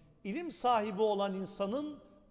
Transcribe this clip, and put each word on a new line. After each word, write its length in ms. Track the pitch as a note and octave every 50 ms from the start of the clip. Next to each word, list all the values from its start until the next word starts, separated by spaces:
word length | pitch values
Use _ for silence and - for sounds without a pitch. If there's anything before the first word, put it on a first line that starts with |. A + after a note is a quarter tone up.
| - - - _ -
ilim 280 | G3 G#3 D#4 F4+ D#4+
sahibi 500 | - - - B3 B3 A3 G#3 A3 G3 F#3
olan 340 | A3 G#3+ G#3 G3 G3+ G3 F#3+
insanın 640 | F#3+ F#3+ - - - G3+ G3 A3 C#4+ D4+ D4+ D4 - - - - - - -